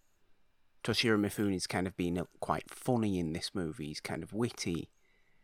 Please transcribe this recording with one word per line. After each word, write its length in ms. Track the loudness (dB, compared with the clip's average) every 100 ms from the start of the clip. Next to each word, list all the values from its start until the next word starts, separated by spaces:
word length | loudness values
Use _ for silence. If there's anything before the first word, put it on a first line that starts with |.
| _ _ _ -20 _ _ _ _
Toshiro 360 | 0 2 4 4
Mifune's 480 | 4 2 2 2 0
kind 180 | 0 0
of 100 | 0
been, 220 | 0 0
uh, 60 | -2 -4
quite 300 | -2 -2 -2
funny 480 | -6 0 2 4 2
in 140 | 0
this 180 | -2 -4
movie. 340 | -2 -4 -4 -8
He's 120 | -8
kind 240 | -6 -6
of 100 | -4
witty. 560 | -2 -2 -2 -4 -4 -6 _ _ _ _ _